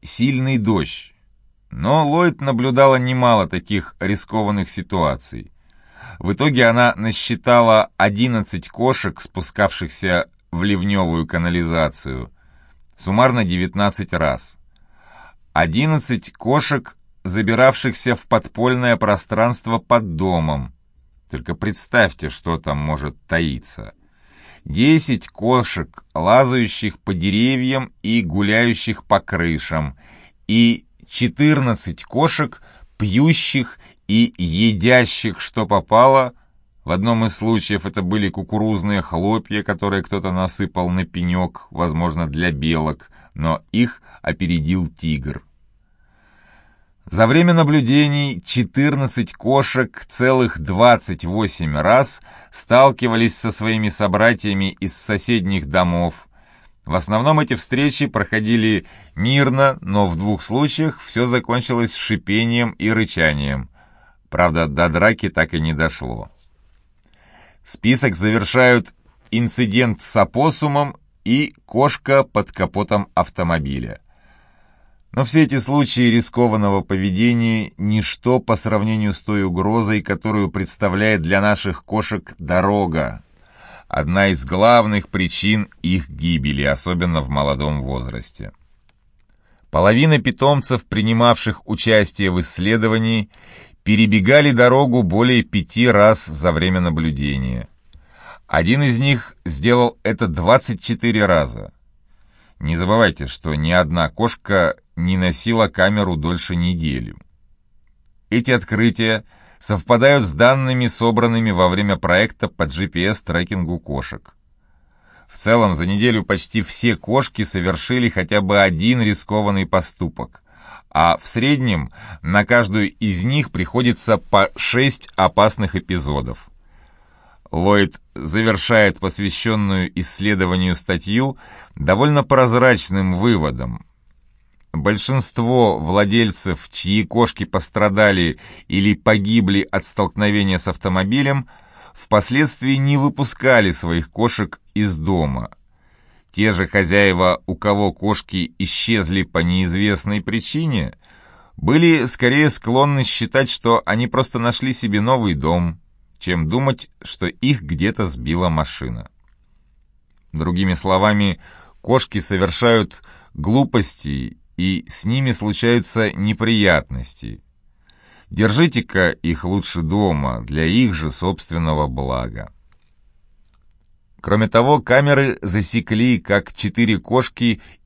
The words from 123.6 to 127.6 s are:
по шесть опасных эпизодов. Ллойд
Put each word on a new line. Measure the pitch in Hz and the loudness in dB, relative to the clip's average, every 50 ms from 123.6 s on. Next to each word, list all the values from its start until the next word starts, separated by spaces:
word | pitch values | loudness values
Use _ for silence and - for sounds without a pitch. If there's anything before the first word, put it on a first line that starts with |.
| 90 - - 123 127 123 - - - 117 107 | -6 -4 -2 0 0 0 0 0 0 0 0
по | 95 - - - 98 98 - - | 0 0 2 2 2 2 0 -2
шесть | - - - - 123 135 139 - - - - - | -6 -4 -2 0 0 0 0 -2 -4 -10 -8 -2
опасных | - 95 90 - 104 104 110 - - 104 90 - | 0 0 2 4 4 2 2 2 0 -4 -4 -4
эпизодов. | 92 - - 92 87 69 71 73 69 64 60 67 - - - - _ _ _ _ - _ _ _ _ _ _ _ _ _ _ _ _ _ _ | -6 -6 -4 -4 -4 -4 -4 -4 -4 -4 -6 -10 -12 -16 -20 -20 _ _ _ _ -20 _ _ _ _ _ _ _ _ _ _ _ _ _ _
Ллойд | - 80 | -4 -2